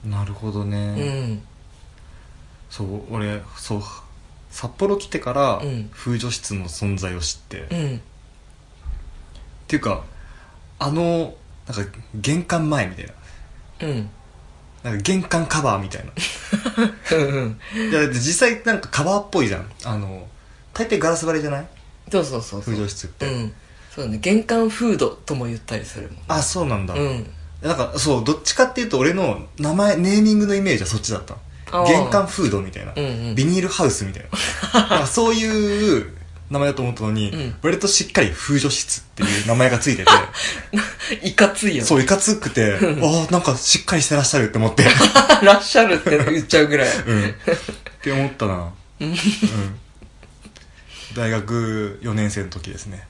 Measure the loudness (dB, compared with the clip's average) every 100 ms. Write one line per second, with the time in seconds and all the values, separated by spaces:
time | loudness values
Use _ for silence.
0 | -4 -4 -4 -6 -6 -4 -4 -4 -4 -4
1 | -4 -4 -6 -8 -10 -20 -20 -20 -20 -20
2 | -20 -20 -20 -20 -20 -20 -20 -10 -8 -8
3 | -8 -6 -4 -6 -10 -16 -8 -6 -8 -16
4 | -20 -20 -20 -20 -18 -12 -12 -2 0 0
5 | -4 -8 -4 0 0 0 -4 -6 -8 -8
6 | -4 -2 -2 -6 -6 -6 -8 -4 -2 -2
7 | -4 -4 -6 -8 -12 -14 -6 -4 -4 -6
8 | -10 -20 -20 -20 -20 -20 -20 -14 -10 -8
9 | -10 -18 -20 -20 -20 -20 -4 -2 0 -4
10 | -6 -18 -20 -20 -20 -20 -20 -6 -2 0
11 | 0 0 -2 -8 -20 -20 -10 -8 -8 -10
12 | -12 -6 -2 -2 0 0 0 0 -2 -6
13 | -16 -18 -20 -20 -20 -20 -20 -10 -6 -6
14 | -6 -12 -20 -20 -20 -20 -20 -14 -8 -4
15 | 0 0 0 -2 0 0 0 0 -4 -10
16 | -12 -8 -8 -8 -4 -4 -2 0 0 -2
17 | 0 0 2 0 -4 -6 -10 -6 0 2
18 | 2 0 0 2 2 2 0 -2 -2 -2
19 | 0 0 0 0 0 -2 -8 -12 -6 -6
20 | -6 -10 -14 -20 -20 -20 -14 -6 -2 2
21 | 2 0 0 -2 -2 -6 -8 -18 -20 -20
22 | -4 -2 0 -4 -6 -8 -4 -4 -4 -6
23 | -14 -8 -6 -4 -6 -10 -20 -20 -18 -10
24 | -6 -4 2 2 2 0 0 0 0 2
25 | 0 -2 -6 -4 -4 -8 -8 -8 -8 -12
26 | -14 -14 -2 -2 0 -2 -2 -2 -2 -2
27 | -2 -4 -8 -14 -18 -8 -4 -2 -2 -2
28 | 0 2 2 0 0 2 2 2 -2 2
29 | 2 2 0 -2 -8 -6 -2 2 4 4
30 | 4 6 6 6 4 2 2 0 0 -4
31 | -4 -6 -8 -16 -16 -18 -6 2 4 4
32 | 4 2 0 -2 0 0 -4 -10 -10 -6
33 | -6 -4 -4 0 2 2 0 2 0 0
34 | -6 -8 -8 -6 -4 -4 2 2 4 2
35 | 2 2 2 2 0 0 0 2 2 2
36 | 0 -12 -16 -18 -6 0 0 0 -4 -2
37 | -2 0 -2 -2 -6 -4 -2 0 2 2
38 | 2 2 2 0 0 2 2 -2 -4 -8
39 | -8 -4 -2 0 2 4 4 4 0 2
40 | 6 6 4 -6 -6 -6 -4 -4 -4 -8
41 | -8 -4 -2 4 4 4 0 0 4 4
42 | 6 4 2 0 -2 2 2 4 2 4
43 | 2 2 2 2 2 0 2 2 2 0
44 | 2 2 2 2 2 2 2 6 6 8
45 | 8 6 8 8 10 8 6 4 6 4
46 | 4 4 4 0 4 4 6 4 2 0
47 | 2 2 2 -2 -2 -2 -2 -12 -16 -8
48 | -2 0 0 0 -2 -2 -6 -12 -20 -8
49 | -4 0 0 2 0 0 -4 -8 -16 -20
50 | -20 -20 -20 -20 -20 -20 -20 -20 -20 -18
51 | -12 -4 0 0 0 -2 -2 -2 -4 -6
52 | -4 -2 -2 -2 -8 -10 -12 -12 -14 -16
53 | -18